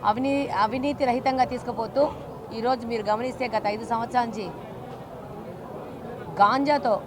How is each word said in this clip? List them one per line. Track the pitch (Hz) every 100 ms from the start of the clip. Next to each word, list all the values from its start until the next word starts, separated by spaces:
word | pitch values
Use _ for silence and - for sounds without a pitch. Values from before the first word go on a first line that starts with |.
| 202
అవినీ-, | 214 269 277 277 190
అవినీతి | 214 254 285 285 262
రహితంగా | 247 262 262 247
తీసుకుపోతూ, | 247 240 226 220 269 294 - - - - 226
ఈరోజు | 233 254 233
మీరు | 233 202
గమనిస్తే | 214 254 247 247
గత | 214 208
ఐదు | 214 226
సంవత్సరాల | 226 233 247 233
నుంచి | 214 180 - - - - - - - - - - - - - - - - - - 156
గాంజాతో | 202 262 277 294 247 202